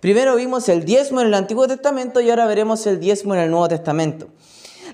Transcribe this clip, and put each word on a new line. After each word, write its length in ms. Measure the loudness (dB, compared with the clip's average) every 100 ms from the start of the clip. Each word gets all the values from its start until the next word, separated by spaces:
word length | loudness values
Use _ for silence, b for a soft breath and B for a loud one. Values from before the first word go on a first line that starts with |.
Primero 340 | 2 2 4
vimos 340 | 0 0 -4 0
el 160 | 0
diezmo 360 | 4 2 2 0
en 80 | 2
el 60 |
Antiguo 340 | 2 0 0 0
Testamento 520 | 0 -2 -2 -2 0
y 100 | 2
ahora 160 | 2 2
veremos 380 | 0 0 -2 -2
el 120 | -2
diezmo 360 | 0 -2 -2
en 60 | -2
el 80 | 0
Nuevo 180 | 0 0
Testamento. 580 | -2 -2 -2 -2 -6 -14 _ B B B B B